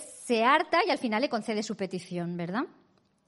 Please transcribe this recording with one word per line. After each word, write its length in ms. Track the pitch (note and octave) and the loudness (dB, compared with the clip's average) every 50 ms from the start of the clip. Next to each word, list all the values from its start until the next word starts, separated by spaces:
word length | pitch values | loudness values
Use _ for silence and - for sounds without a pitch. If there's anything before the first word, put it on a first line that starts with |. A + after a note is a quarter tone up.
| - - - - - | -6 -12 -16 -12 -2
se 200 | - A#3+ A3 A3+ | 0 2 4 6
harta 400 | B3 C#4+ D#4+ F4+ - - E4 A4+ | 6 6 4 4 4 2 2 4
y 40 | F#4 | 4
al 80 | C#4+ - | 2 0
final 240 | - A#3+ G#3+ G#3+ C4+ | 0 0 0 0 0
le 60 | D4 | 0
concede 340 | - A3 G#3 - A3 G#3 A3 | -2 -4 -4 -2 -2 -2 -2
su 140 | - G#3+ | -4 -4
petición, 600 | - G3 F#3 F#3+ F3+ - - F3 F3 E3+ E3+ F3 | -6 -6 -6 -6 -8 -8 -8 -6 -6 -4 -4 -4
¿verdad? 280 | F3 E3+ E3 F3+ A#3 D#4 - - _ _ _ _ _ _ _ _ _ _ | -6 -6 -4 -4 -4 -4 -6 -8 _ _ _ _ _ _ _ _ _ _